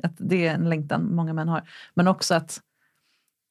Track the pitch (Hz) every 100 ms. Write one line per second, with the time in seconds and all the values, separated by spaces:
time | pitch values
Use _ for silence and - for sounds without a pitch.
0 | - - - 180 165 151 165 160 147 160
1 | - 170 160 160 160 160 - - - -
2 | 180 190 - 165 - - _ _ _ _
3 | _ _ _ _ _